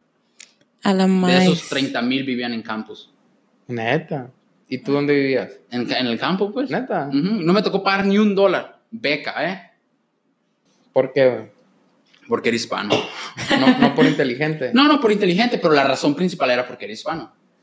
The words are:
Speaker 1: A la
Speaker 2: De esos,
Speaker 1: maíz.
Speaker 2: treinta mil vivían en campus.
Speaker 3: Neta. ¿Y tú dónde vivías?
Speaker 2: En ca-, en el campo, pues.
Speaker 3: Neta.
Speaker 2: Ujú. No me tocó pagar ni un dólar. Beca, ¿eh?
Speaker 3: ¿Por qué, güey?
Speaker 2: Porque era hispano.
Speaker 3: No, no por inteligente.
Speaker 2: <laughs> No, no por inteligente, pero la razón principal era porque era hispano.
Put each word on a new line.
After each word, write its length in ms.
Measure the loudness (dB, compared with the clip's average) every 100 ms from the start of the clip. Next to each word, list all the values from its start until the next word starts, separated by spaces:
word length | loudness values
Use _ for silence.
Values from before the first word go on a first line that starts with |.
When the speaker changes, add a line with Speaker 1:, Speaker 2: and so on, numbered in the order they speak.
| _ _ _ _ -20 _ _ _
Speaker 1:
A 100 | -2
la 120 | 2 2
Speaker 2:
De 40 |
esos, 80 | 2 4 4 4 2
Speaker 1:
maíz. 140 | -2
Speaker 2:
treinta 320 | -4 -4 -4
mil 220 | -2 -4
vivían 300 | -4 -4 -4
en 80 | -6
campus. 500 | -8 -10 -10 -14 -20 _ _ _ _ _ -12
Speaker 3:
Neta. 640 | -6 -2 -2 -2 -10 -10 -18 _ _ -10
¿Y 80 | -8
tú 140 | -2
dónde 200 | 0 2
vivías? 380 | 2 2 0 -4 -10 -8
Speaker 2:
En 140 | -6 -2
ca-, 140 | -2
en 80 | -2
el 100 | -2
campo, 340 | -2 -2 -2
pues. 180 | -4 -4
Speaker 3:
Neta. 380 | -4 -4 -4 -2
Speaker 2:
Ujú. 80 | -2
No 360 | 0 0 2
me 80 | 2
tocó 220 | 2 -2
pagar 220 | 0 0 2
ni 120 | 2
un 180 | 2 4
dólar. 440 | 2 2 -4 -16 _
Beca, 580 | -6 -4 -4 -4 -6 -6
¿eh? 200 | -6 -14 _ _ _ _ _ _ _ _ _ _ _ _
Speaker 3:
¿Por 180 | -2 0
qué, 160 | 4 2
güey? 160 | 2 -8 _ _ _ _ _ _ _ -4
Speaker 2:
Porque 220 | -2 0
era 60 | -2
hispano. 400 | -4 -6 -2 -2 -4 -10 -14 -8 -2 2
Speaker 3:
No, 180 | 4 6
no 160 | 4 4
por 100 | 2
inteligente. 680 | 2 -2 -2 -4 -2 0
Speaker 2:
<laughs> 20 |
No, 140 | 4 4
no 120 | 4
por 100 | 2
inteligente, 460 | 2 2 2 0 0
pero 140 | 2
la 100 | 4
razón 320 | 4 2 0 0
principal 340 | -2 0 0
era 140 | 0 -2
porque 200 | -8 -12
era 80 |
hispano. 380 | -10 -8 -8 -10 _ _ _